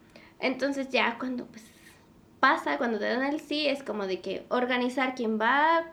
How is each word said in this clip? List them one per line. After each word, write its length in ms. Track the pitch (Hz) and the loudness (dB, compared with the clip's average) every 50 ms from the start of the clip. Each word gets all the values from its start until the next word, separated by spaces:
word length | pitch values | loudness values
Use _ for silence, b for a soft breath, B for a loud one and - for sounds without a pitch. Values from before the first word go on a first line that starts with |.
| B B B B B B B B | B B B B B B B B
Entonces 500 | - 262 262 262 254 285 277 277 262 262 | -2 -2 -2 0 -2 -2 -2 -2 -4 -2
ya 260 | - 233 208 226 233 - | 0 2 2 2 0 -4
cuando, 280 | 254 254 254 240 - | -6 -6 -6 -6 -8
pues, 180 | - - 226 - - - - - - - - - - - - - - - - | -12 -16 -20 -20 -20 -20 -20 -20 -20 -20 -20 -20 -20 -20 -20 -20 -20 -2 2
pasa, 360 | - 262 320 330 - 302 285 285 | 4 4 4 4 0 -2 -2 -2
cuando 200 | 269 233 226 202 | 0 -2 -2 -2
te 60 | 208 | 0
dan 160 | 208 220 247 269 | 0 0 0 0
el 180 | 285 294 311 | -2 -2 -4
sí, 260 | - - 294 302 302 | -4 -4 -2 0 0
es 160 | 277 269 269 - | 0 0 -2 -4
como 240 | - 208 208 196 | -6 -6 -4 -2
de 140 | 190 185 180 | -4 -4 -4
que 240 | - 190 185 - - - | -4 -6 -6 -6 -4 -2
organizar 680 | - 247 247 247 254 247 247 247 254 285 262 262 262 | 0 0 2 2 0 0 0 0 0 0 -2 -2 -2
quién 240 | 254 233 220 220 214 | -2 -2 -2 0 2
va, 520 | 220 233 262 277 302 320 330 330 330 330 | 2 4 4 4 4 4 4 2 2 -2